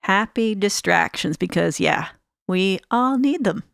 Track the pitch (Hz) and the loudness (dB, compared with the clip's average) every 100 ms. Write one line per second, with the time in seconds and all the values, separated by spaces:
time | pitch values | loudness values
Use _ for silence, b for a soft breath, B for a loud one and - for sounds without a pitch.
0 | - 190 220 - 226 208 202 196 - 170 | 2 0 0 -2 -2 0 -2 -2 2 2
1 | 165 - 170 160 185 - 165 156 160 - | 2 -2 -4 -2 -2 0 0 0 0 0
2 | - - _ _ - 185 190 190 _ 240 | -4 -12 _ _ -4 0 0 -2 _ 0
3 | 254 269 269 320 214 208 - | 0 2 2 2 0 -2 -8